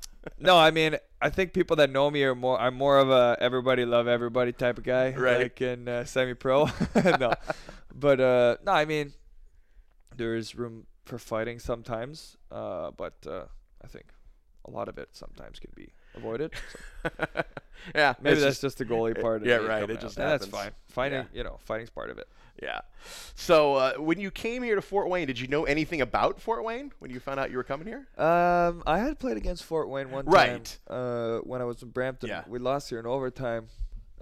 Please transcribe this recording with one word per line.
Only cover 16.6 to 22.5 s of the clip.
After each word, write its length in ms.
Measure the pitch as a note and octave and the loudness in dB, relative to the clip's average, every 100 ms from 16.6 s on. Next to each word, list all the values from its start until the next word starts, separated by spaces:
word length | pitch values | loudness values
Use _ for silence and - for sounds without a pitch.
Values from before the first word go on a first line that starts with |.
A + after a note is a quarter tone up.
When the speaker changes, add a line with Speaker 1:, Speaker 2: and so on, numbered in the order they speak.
| - | -14
Speaker 1:
So. 380 | - - - E3+ - D#3+ - | -16 -16 -10 -10 -6 -6 -4
Speaker 2:
<laughs> 100 | - - - - F3+ | -8 -8 -18 -20 -6
Yeah, 200 | D#3 C#3+ B2+ | 2 2 2
Speaker 1:
Maybe 120 | C#3+ | 2
Speaker 2:
it's 60 | D3 | 4
Speaker 1:
that's 120 | C#3 C3+ | 4 2
Speaker 2:
just 20 | |
Speaker 1:
just 160 | C#3 - | -4 -4
the 60 | A2+ | -2
goalie 240 | A#2 A2+ A2+ | 0 0 0
Speaker 2:
it, 40 | |
Speaker 1:
part 220 | A#2 A2 | 0 0
of 60 | A2 | 4
Speaker 2:
yeah, 100 | A#2+ | 2
Speaker 1:
me 80 | A2 | 4
Speaker 2:
right, 140 | A2 | -2
Speaker 1:
coming 160 | G#2 A2+ | -2 -6
Speaker 2:
it 40 | |
just 160 | - - | -8 -4
Speaker 1:
out. 40 | |
And 80 | C3+ | -2
that's 120 | D3 G2 | -2 -2
Speaker 2:
happens. 160 | G#2 | -6
Speaker 1:
fine. 100 | G2+ - - | -8 -10 -12
Fighting, 300 | - C3+ C#3 - | -4 -4 -4 -8
Speaker 2:
Yeah. 60 | A2 | -10
Speaker 1:
you 60 | |
know, 140 | A2+ - | -12 -12
fighting's 260 | - A2 A#2 | -8 -8 -8
part 180 | - A1 | -10 -10
of 80 | G#1+ | -10
it. 100 | - - - | -16 -18 -20